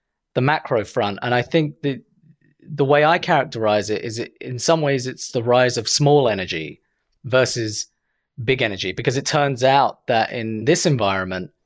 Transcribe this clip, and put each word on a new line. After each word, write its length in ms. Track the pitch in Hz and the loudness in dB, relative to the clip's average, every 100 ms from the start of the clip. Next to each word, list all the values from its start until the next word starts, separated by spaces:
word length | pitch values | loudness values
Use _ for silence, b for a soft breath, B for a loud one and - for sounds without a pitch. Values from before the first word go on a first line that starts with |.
| _ _ _ | _ _ _
the 80 | 135 | 0
macro 420 | 131 156 - 120 | 0 0 0 -2
front. 360 | 98 123 104 98 | -2 -2 -2 -4
And 140 | 120 123 | -2 -2
I 80 | |
think 380 | 120 165 151 - | 0 0 -2 -4
that 180 | 143 127 - _ _ _ _ _ | -8 -8 -12 _ _ _ _ _
the 260 | - 147 139 | -14 -2 2
way 200 | 147 151 | 4 4
I 140 | 170 | 2
characterize 720 | 180 151 131 117 107 107 101 | 2 0 0 -2 0 2 0
it 140 | 107 | -4
is 140 | 117 110 | -6 -8
it, 160 | - _ | -10 _
in 160 | - 123 | -12 -4
some 240 | - 165 | 0 2
ways, 240 | 147 139 127 | 2 -2 -4
it's 260 | - - | -10 -6
the 120 | 127 | -4
rise 340 | 117 123 127 117 | 2 4 4 0
of 100 | 110 | -2
small 400 | - 147 147 123 | 2 4 6 4
energy 540 | 101 92 85 78 71 _ _ _ _ 120 | 0 -4 -6 -8 -14 _ _ _ _ 0
versus 600 | 127 120 123 110 104 - _ _ _ _ - | 2 2 -2 -6 -6 -12 _ _ _ _ -8
big 200 | 117 131 | -2 0
energy, 280 | 113 95 92 | 0 -2 -6
because 240 | - 139 127 | -4 -2 -2
it 120 | 135 | -2
turns 360 | 151 139 117 | 0 0 2
out 440 | 131 139 123 - - | 2 4 2 -2 -2
that 240 | 117 - | 0 0
in 340 | 120 113 110 113 | -4 -6 -4 0
this 220 | 175 175 | 2 2
environment 640 | 127 101 95 92 92 90 _ | 2 0 -2 -4 -6 -10 _